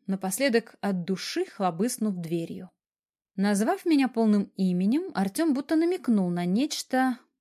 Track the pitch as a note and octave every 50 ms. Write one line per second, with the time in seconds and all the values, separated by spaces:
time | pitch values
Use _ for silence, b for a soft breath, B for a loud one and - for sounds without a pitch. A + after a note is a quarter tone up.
0 | _ F#3+ F#3+ F#3+ F#3+ F#3+ - - C#4 C#4 A3 A#3 A3+ - - _ - G3+ F#3+ F3+
1 | E3 F#3+ F#3+ F3+ - - - E4 F#4 - - - F#3+ F3+ E3 E3 A3 B3+ - -
2 | G#3+ G#3+ F#3 F3+ E3 D#3 E3+ E3 E3 - - F3+ F3+ - _ _ _ _ _ _
3 | _ _ _ _ _ _ _ G3 G3 G#3 G3+ G3 A3 D4 G4 F#4+ - E4+ D#4 C#4
4 | C4 B3 - A3+ A3+ G#3+ G#3 G3+ G3 - _ - F#3+ F#3 F3+ F3+ F#3+ G#3 C4 E4
5 | F#4+ F#4 - F#3 G3 G3 - D4 E4+ D#4+ A#3+ C#4 - - D#4+ D#4 E4+ E4+ F#4 F4+
6 | - B3+ A3 G3+ F#3 F3 F3 F3 F3 F3+ F#3+ A#3 D4 D4+ - - - - B3+ B3+
7 | C4 B3+ A#3 - - _ _ _